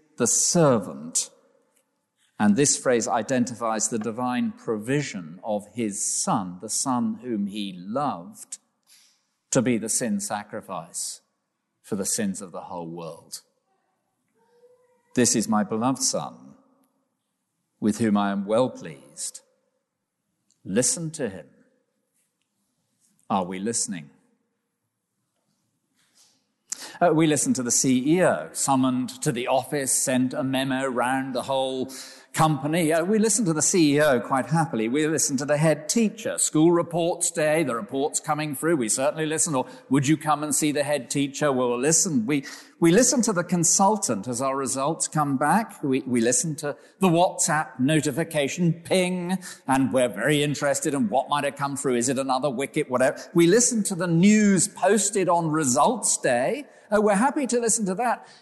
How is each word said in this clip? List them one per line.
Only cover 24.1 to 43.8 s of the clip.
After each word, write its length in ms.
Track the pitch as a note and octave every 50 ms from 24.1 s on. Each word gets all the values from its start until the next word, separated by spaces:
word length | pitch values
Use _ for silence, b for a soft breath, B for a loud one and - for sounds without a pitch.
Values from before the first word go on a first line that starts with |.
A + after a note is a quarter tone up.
| _ _ _ _ _ _ _ _ _ _ _ _ _ _ _ _ _ _ _ _ _ _ _ _ _ _ _ _ _ _ _ _ _ _ _ _ _ _ b b b b b b b b b _ _ _ _ - B B B B B B
Uh, 100 | F3 F3+ A3+
we 140 | D#3 E3
listen 260 | D#3 D3 C3+ - C#3 A#2+
to 100 | C3 B2
the 80 | A#2+
C 440 | - - - C3+ B2+ B2+ B2 D3+ E3
E 80 | F#3 F3
O, 260 | C#3 G2+ D2+ D#2 - -
summoned 560 | - - - C3+ C3 C3 C3 B2+ B2+ B2+ A2 - -
to 100 | - D3+
the 160 | B2 A#2+ B2
office, 440 | A#2+ C3 C3+ - - D#3 C#3+ C3+ C3
sent 420 | - - - C#3 C3 B2+ C3 B2+ D3+
a 100 | D3+ C3+
memo 420 | C3+ C3 C3 C3+ C#3 C3 C3 C3+
round 500 | C3+ A#2+ B2 A#2+ B2 C3 C3+ C3 C3+ B2
the 80 | B2 A#2
whole 480 | - C3+ C3+ C3+ C3 C3 C3 B2+ C3 B B B B B B B B B
company. 580 | - D#3+ D#3+ D3+ C3+ C#3+ D3 D#3 E3+ D#3+ D3 E3
Uh, 100 | E3 E3
we 140 | F#3+ A3
listen 260 | G#3+ G#3+ A3+ - - A3
to 80 | E3 D#3+
the 80 | D#3
C 340 | C#3 - - F3+ D#3+ C#3+ C#3
E 60 | D3
O 180 | D3+ D3+ C3 A#2+
quite 280 | - - C3+ C3 A#2
happily. 400 | A#2 D#3+ E3 D#3+ D#3 - A2 A2
We 200 | A2+ B2+ D3+ D#3
listen 300 | D3+ D#3+ C3+ - - C#3
to 80 | B2+ C#3+
the 120 | C#3 D3
head 300 | D3 E3 D#3+ D3+ D3 -
teacher. 500 | - - A#3 A3 G3+ - - - G#2+ F2
School 340 | E2+ - - - D3+ D#3+ E3+
reports 600 | E3+ E3+ E3+ E3+ E3 F3 E3 E3+ F3 E3+ - -
day, 320 | - E3+ D3+ D3+ D3+ E3 E3
the 120 | B2+ A#2
reports 440 | A2+ G#2 - C3 C3+ C#3 D3+ - -
coming 340 | - D#3 D3+ D3 D#3 D3+ C#3
through. 240 | - D3+ D#3+ F3
We 120 | C#3 A#2 G#2+
certainly 360 | - C3 C3+ D3+ D3+ D#3 D#3+
listen. 300 | D3+ D#3+ D3+ - - C#3+
Or, 100 | C3 B2+ B B B B B
"Would 180 | C3 C#3+ C3
you 100 | D3 D#3
come 260 | D3 - D3+ D3+ D3 D3+
and 100 | D3+ C3+
see 180 | - D#3+ D3+ C3+
the 100 | - -
head 260 | D3 D3 C#3 A#2+ -
teacher?" 440 | - C#3+ C#3 C#3 C3+ - D3+ D3 C3
Well, 160 | B2+ B2+ A#2+
we'll 100 | A#2+ A#2+
listen. 460 | B2+ D#3 D#3+ - - F#3+ D3+ A#2+ G#2+
We, 200 | B2+ D3+ C#3 C3+ B B B B B B B
we 120 | E3+ E3
listen 300 | B3+ D4 B3+ - D4+ B3 G#3
to 100 | A#3 G3
the 120 | F3 E3+
consultant 800 | - F3+ F3 D#3+ - - -